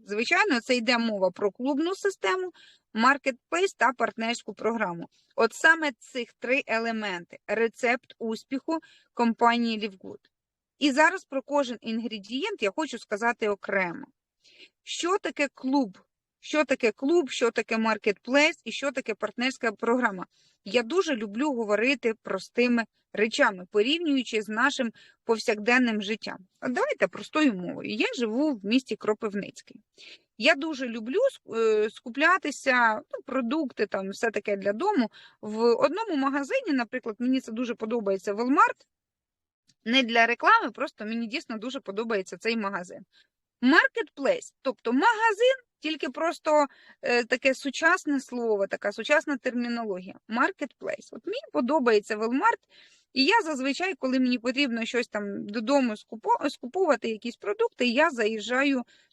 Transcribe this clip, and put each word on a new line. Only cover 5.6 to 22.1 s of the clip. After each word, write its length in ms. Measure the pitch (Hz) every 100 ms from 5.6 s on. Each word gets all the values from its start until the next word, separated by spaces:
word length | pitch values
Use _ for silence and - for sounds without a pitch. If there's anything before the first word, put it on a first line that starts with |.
| 320 330 302 240
цих 340 | - 254 233 _
три 240 | 233 269 -
елементи, 720 | 226 233 226 208 180 170 - -
рецепт 680 | 208 226 - 240 247 - -
успіху 600 | 226 220 - 269 - 320 - _ _
компанії 640 | - 233 220 233 240 233 214
Лівгуд. 420 | 208 190 190 - _ _ _ _ _ -
І 140 | 285
зараз 320 | 262 320 370
про 180 | - 269
кожен 360 | - 285 247 240
інгредієнт 840 | 226 226 226 214 196 254 403 392
я 80 | -
хочу 280 | 302 311 233
сказати 500 | - 202 233 240 214
окремо. 580 | 202 - 196 180 - - _ _ _ _ - - _
Що 360 | - - 339 403
таке 300 | 339 - 285
клуб? 440 | - 262 277 220 - _ _ _ _
Що 240 | - 302
таке 280 | 302 262 226
клуб, 380 | - 269 349 269
що 200 | - 233
таке 280 | 233 226 226
маркетплейс 840 | 226 214 220 196 - 277 311 330
і 80 | 233
що 200 | - 277
таке 220 | 262 240
партнерська 580 | 208 214 - 254 - 233
програма? 540 | 202 226 247 240 190 170 _ _ _
Я 180 | 202 226
дуже 340 | 226 339 330 254
люблю 380 | 214 208 302
говорити 600 | 240 214 208 247 285 226